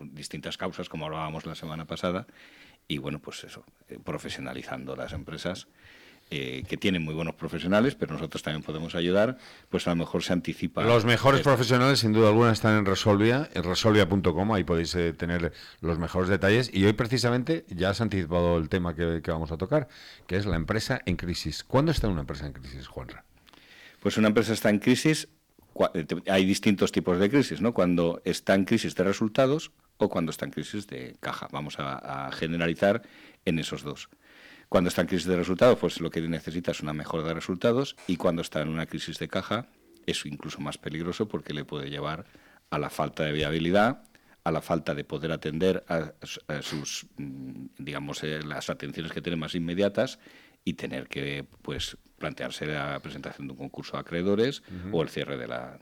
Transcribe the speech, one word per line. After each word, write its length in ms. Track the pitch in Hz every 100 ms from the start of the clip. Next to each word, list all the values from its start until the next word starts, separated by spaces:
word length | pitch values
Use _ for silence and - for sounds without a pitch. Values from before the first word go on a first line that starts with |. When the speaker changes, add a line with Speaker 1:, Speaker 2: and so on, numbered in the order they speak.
| 73
Speaker 1:
distintas 460 | 73 - - 87 -
causas, 320 | 95 87 90
como 160 | 82 76
hablábamos 400 | 78 78 78 82
la 80 |
semana 320 | 78 82 80 80
pasada, 400 | 85 92 90 117 - - - - _ -
y 120 | 73
bueno, 200 | 69 69
pues 260 | - -
eso, 200 | - - - _ -
eh, 100 | 57
profesionalizando 880 | - 76 - - 65 65 62 65 65
las 200 | 65 64
empresas, 540 | 76 69 78 87 92 - _ - - - - -
eh, 340 | 76 65 65 -
que 80 | 73
tienen 260 | 98 90
muy 120 | 78
buenos 200 | 78 82 -
profesionales, 580 | 82 82 85 104 127
pero 180 | - 76
nosotros 300 | 78 80 -
también 200 | - 78
podemos 320 | 76 78 82
ayudar, 440 | 85 87 95 113 127 - - -
pues 160 | 90 -
a 40 |
lo 60 | 85
mejor 260 | 80 90
se 120 | -
anticipa 480 | 90 80 - 90 -
Speaker 2:
Los 240 | 104 117 110
mejores 340 | 113 131 135
Speaker 1:
esto. 80 | 143
Speaker 2:
profesionales, 520 | 127 117 123 131 135
sin 120 | 113
duda 160 | 107 110
alguna, 240 | 107 117
están 240 | 107 110 107
en 80 |
Resolvia, 640 | 98 95 110 101 110 127 156
en 80 | 92
resolvia 440 | 87 90 113 107 90
punto 280 | 98 87
com, 180 | 80 104
ahí 120 | 104
podéis, 300 | 82 82 80
eh, 200 | 90 85
tener 400 | 78 85 87 82 - - -
los 180 | 82 82
mejores 300 | 82 90 92
detalles, 420 | 98 95 113 123
y 140 | 92
hoy 80 | 101
precisamente 720 | 104 120 123 120 123 123 165 -
ya 200 | 85 92
has 140 | 98
anticipado 560 | 113 98 78 87 87 85
el 100 | 78
tema 260 | 95 87
que, 280 | 80 85 82
que 80 | 78
vamos 200 | 80 78
a 60 | 80
tocar, 320 | 92 151 135 - - - -
que 100 | 92
es 80 |
la 120 | 101 82
empresa 440 | 78 107 - 131 -
en 100 | 87
crisis. 480 | 87 85 80 -
¿Cuándo 260 | - 127 160
está 160 | 139 107
una 120 | 85
empresa 260 | 67 73 73
en 60 |
crisis, 340 | 65 65 67 62
Juanra? 380 | - 64 - - _ _ - - - - -
Speaker 1:
Pues 180 | 101 113
una 100 | 107
empresa 240 | 110 107
está 160 | 107 110
en 120 | 104
crisis, 480 | 123 123 156 156 - _ _ _ _
cua-, 180 | - 92
eh, 100 | 87
te-, 260 | 76 87 -
hay 140 | 95
distintos 480 | 95 98 110 98 95
tipos 260 | - 92 90
de 120 | 98
crisis, 300 | 139 127 78
¿no? 100 | 110
Cuando 480 | 113 90 87 85 85
está 300 | 92 85 -
en 100 | 98
crisis 300 | 92 113 85
de 100 | 76
resultados 680 | 92 98 110 120 131 151 - _ _ -
o 120 | 101
cuando 220 | 92 80
está 140 | 78
en 60 | 71
crisis 360 | 71 73 107 -
de 300 | 67 - -
caja. 280 | - - -
Vamos 280 | 71 73 -
a, 480 | 71 67 - 67 67
a 60 |
generalizar 720 | - 80 85 85 82 101 113 - - - _
en 140 | - 82
esos 240 | - 76
dos. 260 | 69 69 - _ _ - - - -
Cuando 200 | 98 90
está 120 | -
en 80 | 85
crisis 180 | 90 85
de 80 |
resultados, 440 | 87 85 90 123 113
pues 220 | 87 -
lo 100 | 82
que 100 | 82
necesita 520 | 80 80 - 82 -
es 80 | 80
una 120 | 78
mejora 340 | 76 71 82 80
de 60 |
resultados, 640 | 82 - 90 123 120 139 - -
y 100 | 87
cuando 260 | 92 85
está 180 | 80 78
en 80 | 76
una 180 | 78 78
crisis 320 | 78 - 78
de 80 | 80
caja 420 | 95 - 107 - _ _ _
es 220 | - 80 76
incluso 340 | 73 78 -
más 160 | 73 -
peligroso 500 | - 78 85 85 110
porque 280 | 78 76
le 100 | 73
puede 240 | 69 - 71
llevar 380 | 71 147 160 - - _ _ -
a 100 | 76
la 120 | -
falta 340 | - 78 -
de 80 | 76
viabilidad, 720 | 76 73 82 85 98 113 139 - _ _ _
a 60 | 85
la 100 | 78
falta 340 | - 82 78
de 100 | 73
poder 280 | 71 78 80
atender 520 | 80 80 78 92 90 -
a, 240 | 85 78 - 80 - -
a 140 | 73
sus, 440 | - 78 69 - - -
mm, 500 | 71 67 65 - 65 -
digamos, 440 | 71 71 71 -
eh, 180 | 76 78
las 260 | 76 69 -
atenciones 420 | 80 73 73 80
que 120 | -
tiene 140 | 87 82
más 180 | 76
inmediatas 640 | 90 85 87 101 101 127 - - - - _
y 100 | -
tener 340 | - - 67 -
que, 380 | 69 69 71 69 -
pues, 340 | - 69 - - _ -
plantearse 480 | 78 69 64 - 78
la 340 | 73 71 69
presentación 460 | 73 69 69 - 69
de 60 |
un 60 | 67
concurso 380 | 69 - - 139
a 40 |
acreedores 640 | - 85 92 101 123 143 - 92
Speaker 3:
Ujú. 140 | 92 87
Speaker 1:
o 40 |
el 60 | 78
cierre 300 | - 71 67
de 80 | 60
la, 320 | 60 64 69